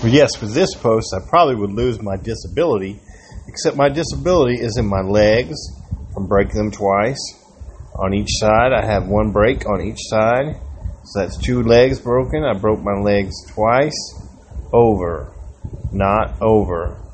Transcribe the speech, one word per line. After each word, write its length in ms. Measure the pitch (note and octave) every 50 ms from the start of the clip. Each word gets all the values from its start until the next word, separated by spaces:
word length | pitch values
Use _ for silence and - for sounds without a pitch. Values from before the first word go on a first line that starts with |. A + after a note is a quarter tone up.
| -
Yes, 320 | A2+ B2 D3+ C#3 A#2 - -
with 140 | A#2 G#2 A2
this 220 | D3+ F#3+ F#3+ -
post, 400 | - - A#2 A2 A2 A2 - -
I 120 | F#2+ F2+
probably 280 | - - E3+ F3 C#3+ B2+
would 160 | G#2+ G2+ G2+
lose 280 | G2 A2 A#2+ B2+ A2+ -
my 160 | G#2+ G2 F#2+
disability, 840 | F#2+ - A2+ A2 - - F2+ F2+ C#3 E3+ E3 B2 G2 F#2+ F#2+ G2 - _ - - - - - - - -
except 280 | - - - - E3 C#3+
my 140 | C#3 C#3 C#3+
disability 720 | C3+ D#3+ D#3+ - C#3+ C3+ C#3 F3 F#3 E3 C3+ A#2+ B2 A#2
is 160 | A#2 A2+ G#2+
in 80 | B2 A2+
my 160 | G2+ G2 F#2+
legs 560 | F#2+ F#2+ G2+ G#2 G#2 G#2+ A2 A#2 C3 - D3+ - - - - - - - - - - - -
from 140 | G#2 G2
breaking 280 | F2 G2+ G2 G2+ G2 -
them 140 | G#2+ G#2 G#2+
twice. 480 | G2+ - G#2 G2 G2 G2+ G#2+ B2 C#3 - - - - - _ _ - - - - - - - - -
On 180 | - F#2+ F#2+ G2
each 160 | G2+ G#2 - -
side, 380 | - A2 G#2+ G#2+ A2+ A#2+ C3
I 140 | C3 A2 G2
have 220 | A2 G#2 F#2+ F2+
one 240 | F#2 G2+ G#2+ A2 A2
break 360 | F#2 G#2 G#2+ A#2 G2 F#2+ -
on 140 | G#2+ G2+ F2+
each 160 | E2+ G2+ A2+ -
side. 600 | - - A2+ A2 G#2+ A2+ A#2+ C3 C#3+ D#3 - - - - - - - - - - -
So 160 | - - G2+
that's 160 | F#2 F2 -
two 260 | - - - B2 B2 A#2
legs 360 | A2+ A#2 A#2+ B2+ C3 C3+ -
broken. 440 | - A#2+ A#2+ B2+ C3 B2 - D#3 D#3
I 100 | C3 G#2+
broke 280 | F#2+ G#2 G#2+ G#2+ G2+
my 200 | - G2+ G2+ G2
legs 320 | G2+ G#2 G2+ G2+ G2 F#2+ - - -
twice. 680 | - - G#2+ G#2+ A2+ A#2+ C3 D3 D#3 D3 - - - - - - - - - - - - - - -
Over. 600 | - A#2+ A#2+ A2+ G#2 F#2+ F2+ E2+ E2+ D2+ - - - - - - - - - - - - - -
Not 480 | - G2 G2 G2 G2+ A2 G#2+ - - -
over. 640 | A2 A2 A2 G#2+ G2 F#2 F2 E2+ F2 - - - - -